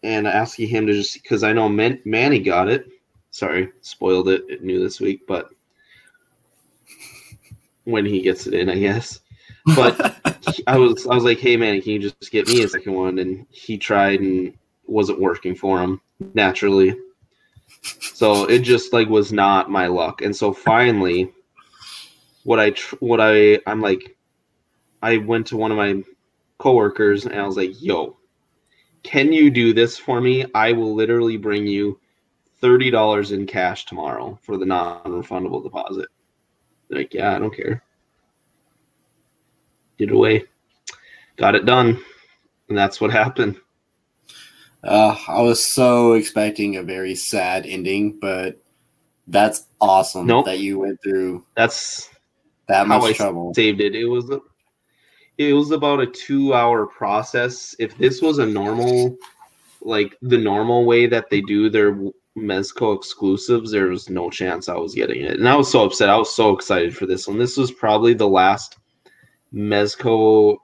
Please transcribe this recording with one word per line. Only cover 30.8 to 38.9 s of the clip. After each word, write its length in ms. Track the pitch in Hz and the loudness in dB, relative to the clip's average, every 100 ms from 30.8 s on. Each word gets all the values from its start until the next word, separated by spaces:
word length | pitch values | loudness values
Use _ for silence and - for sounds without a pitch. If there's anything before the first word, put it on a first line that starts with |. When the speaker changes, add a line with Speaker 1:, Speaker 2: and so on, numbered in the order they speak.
| 110 | 0
Speaker 1:
literally 440 | 107 110 117 117 110 | -2 0 2 0 -2
bring 300 | 107 104 104 | -4 -4 -2
you 320 | 101 101 98 _ _ _ _ _ _ | -2 -4 -6 _ _ _ _ _ _
thirty 300 | 123 123 131 | 4 4 4
dollars 400 | 117 107 104 101 | 2 2 0 -2
in 140 | 98 98 | -6 -6
cash 400 | 98 90 104 - | -4 -4 -4 -14
tomorrow 520 | 87 76 57 82 104 | -10 -8 -8 -10 -14
for 160 | - 98 | -10 -6
the 80 | 95 | -2
non-refundable 960 | 90 87 87 87 87 87 92 92 90 | -2 -4 -8 -10 -10 -8 -8 -6 -8
deposit." 440 | - - - 95 - _ _ _ _ _ _ _ _ | -10 -12 -10 -10 -12 _ _ _ _ _ _ _ _
They're 100 | 71 | -10
like, 140 | 69 | -8
"Yeah, 220 | - 101 98 | -4 -4 -2
I 40 | |
don't 160 | 107 - | -6 -6
care." 260 | - 117 _ _ _ _ _ _ _ _ _ _ _ | -8 -8 _ _ _ _ _ _ _ _ _ _ _